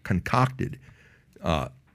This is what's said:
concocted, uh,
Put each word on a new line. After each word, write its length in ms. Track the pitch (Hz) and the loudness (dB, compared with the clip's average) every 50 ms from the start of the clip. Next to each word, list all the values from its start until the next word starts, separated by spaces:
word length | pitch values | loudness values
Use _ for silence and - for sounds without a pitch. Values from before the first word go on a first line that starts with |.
| - | -4
concocted, 760 | - 92 87 - - - 127 131 131 131 - 92 - - - - - - - - - - _ _ _ _ - - | -2 -2 -2 0 2 2 2 2 2 0 -4 -6 -6 -6 -10 -16 -20 -20 -20 -20 -20 -20 _ _ _ _ -6 -2
uh, 240 | - 80 73 62 - - - _ _ | 0 0 0 0 -4 -8 -16 _ _